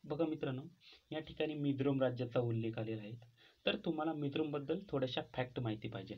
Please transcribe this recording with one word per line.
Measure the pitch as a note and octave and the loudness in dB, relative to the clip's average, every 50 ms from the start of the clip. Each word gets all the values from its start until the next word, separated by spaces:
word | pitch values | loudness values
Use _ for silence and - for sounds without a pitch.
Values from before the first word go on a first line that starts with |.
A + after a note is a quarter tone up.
| - | -8
बघा | C#3+ D3+ D3 E3 | -4 0 2 2
मित्रांनो, | D#3 D#3 C#3+ D#3+ D3 B2+ B2+ D3 F3 - _ - - - - _ - D3+ | 2 2 0 -2 -2 -2 -2 -4 -8 -14 _ -20 -20 -20 -20 _ -8 -6
या | D#3 | -6
ठिकाणी | D#3 - - - D#3 D#3+ D3+ | -6 -6 -2 0 0 0 2
मिझोरम | D3+ C#3+ C#3+ C3+ B2 C3+ C#3+ C#3 C3+ C3 | 0 2 2 2 4 4 4 4 6 4
राज्याचा | B2+ B2 A#2+ B2+ A#2+ - C3 | 4 2 2 -2 0 2 2
उल्लेख | A#2+ A#2 A#2 A2+ A2+ A2+ A2+ - | 2 4 2 2 2 0 0 -2
आलेला | A2 A2 A2 G#2+ G#2 | -2 -2 -2 -4 -4
आहे. | G#2 A#2 A#2 - - - _ - - - _ - | -8 -10 -12 -14 -18 -20 _ -20 -20 -12 _ 0
तर | - G3+ | 0 0
तुम्हाला | G3+ - F#3 D#3+ D#3 D#3 D#3+ D#3+ | 0 0 -2 0 0 0 0 0
मिझोरमबद्दल | D3+ D3 C#3+ C#3 D3+ D#3 D3+ C#3+ D3 C#3 C3+ D#3+ F#3+ F#3+ - | 0 0 0 2 0 0 0 0 -2 0 0 -2 -2 -2 -2
थोड्याशा | - C#3 C3 B2+ B2 - C#3 - - | 0 0 0 2 0 -2 -4 -4 -2
fact | - B2+ B2 - - | -2 -2 -2 -2 -2
माहिती | B2 A2+ A2 A2 - A#2 | 0 0 0 -2 -4 -6
पाहिजे. | A2+ A2+ F#2+ G2 G2+ | -6 -6 -6 -8 -10